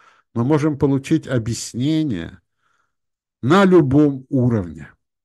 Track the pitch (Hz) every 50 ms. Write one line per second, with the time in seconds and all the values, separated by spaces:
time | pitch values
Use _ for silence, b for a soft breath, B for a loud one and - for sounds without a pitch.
0 | b b b b b _ _ 110 120 131 156 147 143 160 151 139 151 139 139 131
1 | 135 - 160 156 147 - 135 123 110 110 113 - - - - 113 127 147 160 156
2 | 156 147 110 87 82 82 - - _ _ _ _ _ _ _ _ _ _ _ _
3 | _ _ _ _ _ _ _ _ - 123 160 196 196 190 180 175 156 131 131 147
4 | 151 147 139 131 131 _ - 135 120 123 117 107 92 85 78 80 73 - _ _
5 | _ _ _ _ _